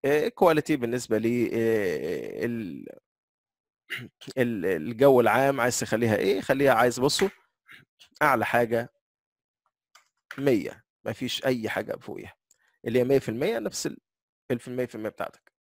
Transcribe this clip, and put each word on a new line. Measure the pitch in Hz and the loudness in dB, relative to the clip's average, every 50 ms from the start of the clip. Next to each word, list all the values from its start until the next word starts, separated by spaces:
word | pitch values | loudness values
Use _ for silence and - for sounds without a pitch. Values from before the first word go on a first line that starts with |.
| - | 0
آه، | 135 147 151 160 233 | 0 0 0 0 -2
كواليتي | _ - 196 170 160 151 - - 156 | _ 4 4 6 6 4 2 0 -2
بالنسبه | 135 120 117 117 123 117 - 110 107 | 0 0 -4 -4 -4 -2 -2 -2 0
لي، | 110 117 120 123 113 | 2 0 0 2 0
آه، | - - 117 113 113 113 107 101 90 80 67 67 82 87 67 57 50 50 - 95 | 0 0 0 0 2 2 2 0 -2 -2 -2 -4 -4 -6 -6 -8 -10 -6 -6 -4
ال-، | 120 120 117 107 87 71 62 - - - - _ _ _ _ _ _ _ _ _ _ _ _ _ _ _ _ _ _ | -4 -4 -6 -8 -10 -10 -12 -14 -18 -20 -20 _ _ _ _ _ _ _ _ _ _ _ _ _ _ _ _ _ _
<clears throat> | - - 120 - _ _ - 139 - 131 | -12 -12 -12 -16 _ _ -20 -10 -2 -2
ال-، | 123 120 113 101 82 | -2 -2 -2 -2 -2
الجو | 95 92 80 76 117 117 110 135 143 135 123 | -2 -2 -2 -4 -8 0 4 6 8 8 8
العام | 117 107 107 123 135 139 139 131 | 6 6 4 4 2 2 2 0
عايز | 120 123 117 - | 0 0 0 -2
تخليها | 117 - 110 110 120 113 107 | -4 -2 0 0 2 2 2
ايه؟ | - - 95 202 190 | 2 2 0 0 -2
خليها، | - - 139 135 139 135 120 | 0 -2 0 2 4 4 6
عايز، | 110 120 127 117 123 | 6 4 2 2 0
بصوا، | 123 147 - - 196 - - _ _ _ _ _ _ _ - - _ _ _ _ - _ _ _ | 0 0 2 0 -2 -2 -2 _ _ _ _ _ _ _ -20 -20 _ _ _ _ -20 _ _ _
اعلى | 151 147 131 113 107 | 2 2 4 2 0
حاجه | - - 120 120 110 117 117 120 - _ _ _ _ _ _ _ _ _ _ _ _ _ _ _ _ _ _ _ _ _ - _ _ _ _ _ _ - - | 2 2 2 2 2 0 -4 -4 -6 _ _ _ _ _ _ _ _ _ _ _ _ _ _ _ _ _ _ _ _ _ -20 _ _ _ _ _ _ -10 -2
مية، | 139 143 123 101 67 53 - - _ _ _ _ _ | 0 2 2 2 0 -4 -12 -14 _ _ _ _ _
مفيش | 110 110 - 127 120 - - - | -10 -8 -8 -8 -8 -6 -2 -2
اي | 131 131 120 110 101 | -2 -2 -2 -4 -4
حاجه | - 98 107 110 - - | -4 -4 -4 -6 -10 -10
فوقيها، | - - - 98 - 101 - _ _ _ _ _ _ _ _ _ - | -10 -14 -14 -14 -14 -16 -20 _ _ _ _ _ _ _ _ _ -8
اللي | 117 113 127 | 0 0 0
هي | 123 | 2
مية | 127 139 135 | 4 2 2
في | - - | 2 -2
المية، | 110 117 143 196 233 226 | -6 -4 -4 -2 -4 -4
نفس | 320 - - - - | -6 -8 -8 -8 -8
ال-، | - - - _ _ _ _ _ _ _ _ _ _ | -8 -10 -10 _ _ _ _ _ _ _ _ _ _
ال-، | 127 120 | -6 -6
في | - 127 | -6 -8
المية | 123 127 127 | -6 -6 -6
في | 117 - | -6 -8
المية | 107 107 107 | -8 -8 -8
بتاعتك. | - - - - _ _ _ _ _ _ | -8 -8 -10 -10 _ _ _ _ _ _